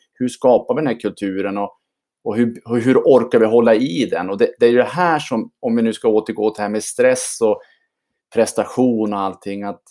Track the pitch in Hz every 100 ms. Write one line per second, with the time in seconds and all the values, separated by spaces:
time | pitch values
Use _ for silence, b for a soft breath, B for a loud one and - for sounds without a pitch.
0 | B - 127 - 127 117 - 127 147 -
1 | 104 - 98 95 98 101 101 - _ _
2 | _ _ 117 107 120 117 - 120 120 127
3 | 127 127 113 120 110 117 117 113 135 170
4 | 98 85 92 101 - - 120 123 120 147
5 | 175 156 - 117 - _ 127 117 113 107
6 | 113 107 110 107 107 104 104 107 - -
7 | 127 127 - - 110 101 b b b _
8 | _ _ _ 113 107 - 101 - 127 113
9 | 107 101 98 92 101 98 101 101 _